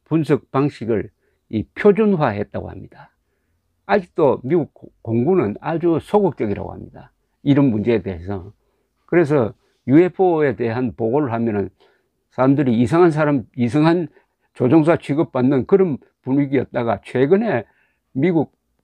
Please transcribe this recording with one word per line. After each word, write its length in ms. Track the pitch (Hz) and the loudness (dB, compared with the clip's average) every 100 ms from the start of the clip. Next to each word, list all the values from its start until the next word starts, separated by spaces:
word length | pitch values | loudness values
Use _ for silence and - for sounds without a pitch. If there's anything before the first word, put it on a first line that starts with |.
분석 460 | - 160 156 131 - | -4 -2 0 -2 -2
방식을 600 | 135 143 - 110 104 104 _ _ _ - | -2 -2 -4 -4 -4 -4 _ _ _ -8
이 160 | 110 - | -6 -6
표준화했다고 960 | - 208 202 214 180 135 101 101 98 90 | 0 2 4 2 0 -2 -4 -8 -10 -12
합니다. 400 | 90 - - - _ _ _ _ _ _ _ - | -14 -18 -20 -20 _ _ _ _ _ _ _ -4
아직도 560 | 202 175 - 143 101 | -4 -2 0 0 0
미국 300 | 123 170 127 | -2 -2 -2
고-, 180 | _ - _ | _ -20 _
공군은 540 | 117 117 139 185 104 - | -4 -2 2 0 0 -4
아주 380 | 151 165 170 156 | -8 -4 -2 -2
소극적이라고 720 | - 208 190 - 113 92 90 | 0 0 0 -2 -6 -6 -10
합니다. 400 | 92 92 - - _ _ _ | -14 -18 -20 -20 _ _ _
이런 280 | 143 139 143 | 0 2 2
문제에 320 | 107 107 110 | 2 0 -2
대해서. 500 | 98 85 90 98 98 - _ _ _ _ - | -2 -10 -10 -12 -14 -20 _ _ _ _ -2
그래서 480 | 170 147 151 107 - _ _ 120 | 0 2 0 -2 -6 _ _ 2
유에프오에 680 | 147 180 - 185 160 143 98 | 4 4 2 0 2 0 -2
대한 380 | 117 117 127 | -4 -4 -6
보고를 380 | - 113 139 139 | -4 -2 -2 -2
하면은 380 | 117 117 104 92 _ _ _ _ _ _ | -2 -2 -2 -4 _ _ _ _ _ _
사람들이 480 | - 131 139 131 113 | 0 2 2 2 2
이상한 320 | 117 165 175 | 2 4 2
사람, 380 | 151 147 139 - 127 | 2 0 -2 -4 -4
이상한 520 | 120 147 160 175 151 _ _ _ _ | -2 2 2 2 -4 _ _ _ _
조종사 460 | - 127 160 156 160 | -2 2 4 4 0
취급받는 680 | - 143 160 127 127 135 - | 0 -2 -2 0 0 0 2
그런 300 | 196 185 120 _ _ | 2 2 -4 _ _
분위기였다가 800 | 131 139 139 135 - 131 117 101 | -4 -2 0 -2 -4 -4 -4 -4
최근에 640 | - 127 143 196 226 123 - _ _ _ _ | -4 -2 2 2 0 -4 -6 _ _ _ _
미국 440 | 131 170 165 127 _ _ _ | -2 0 0 -2 _ _ _